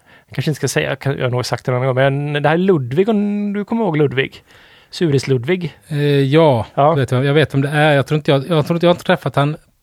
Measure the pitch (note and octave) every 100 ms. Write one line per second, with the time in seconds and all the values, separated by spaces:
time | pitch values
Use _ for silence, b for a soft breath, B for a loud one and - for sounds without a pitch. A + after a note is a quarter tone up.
0 | b b _ - D#3+ C#3 C3+ D#3 C#3+ C#3+
1 | C3 - B2+ B2 B2+ B2 - B2 C3 B2+
2 | C#3 C#3 D3 D3 D3 E3+ F#3+ E3+ A#2+ D3
3 | G3 G#3 G#3 G#3 G#3 G3+ G3+ A3+ G#3 D3+
4 | C#3+ B2 C#3 - b b b b b -
5 | E3+ C3+ - B2+ B2 F#3 E3 - - D3
6 | D3 C#3+ C3+ D#3 D#3+ A#2 - - C#3+ D#3
7 | B2 B2+ C#3+ D3+ C#3+ C#3 C#3+ D3+ D#3 C#3+
8 | B2+ D3+ D3 D#3 C#3 D#3+ C#3 E3+ E3+ F3
9 | - F3 C#3 - C#3+ D#3+ _ _